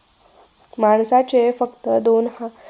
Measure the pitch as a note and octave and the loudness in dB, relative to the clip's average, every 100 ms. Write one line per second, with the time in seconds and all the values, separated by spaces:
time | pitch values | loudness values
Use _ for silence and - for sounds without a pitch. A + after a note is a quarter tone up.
0 | _ _ _ _ _ _ _ - G#3+ A3 | _ _ _ _ _ _ _ -2 2 2
1 | A3 B3+ B3+ B3+ A#3 B3 B3 - A#3 A3+ | 2 0 2 0 0 -2 -6 -6 -4 -2
2 | A3+ A3+ A#3 - A#3 - | 2 0 -2 -8 -16 -16